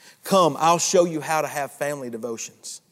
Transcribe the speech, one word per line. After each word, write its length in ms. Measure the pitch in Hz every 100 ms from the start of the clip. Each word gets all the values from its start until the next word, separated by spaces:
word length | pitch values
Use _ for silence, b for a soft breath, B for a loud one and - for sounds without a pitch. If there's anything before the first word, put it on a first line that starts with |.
| b b
Come, 340 | - 196 165 135
I'll 200 | 165 175
show 260 | - 202 -
you 160 | 156
how 200 | 147 156
to 60 | 143
have 240 | 147 135
family 380 | - 147 143 123
devotions. 720 | 113 120 113 - _ - - _